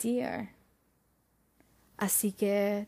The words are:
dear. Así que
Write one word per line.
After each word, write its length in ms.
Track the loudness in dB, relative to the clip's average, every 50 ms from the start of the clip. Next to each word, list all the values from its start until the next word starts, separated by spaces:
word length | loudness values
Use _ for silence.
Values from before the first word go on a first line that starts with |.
| -2
dear. 480 | 0 0 0 0 -2 -4 -6 -8 -10 -12 -20 _ _ _ _ _ _ _ _ _ _ _ _ _ _ _ _ _ _ _ _ _ _ _ _ _ _ _ -4
Así 320 | -2 0 0 0 0 0 0
que 540 | 0 0 2 4 2 2 2 0 -2 -4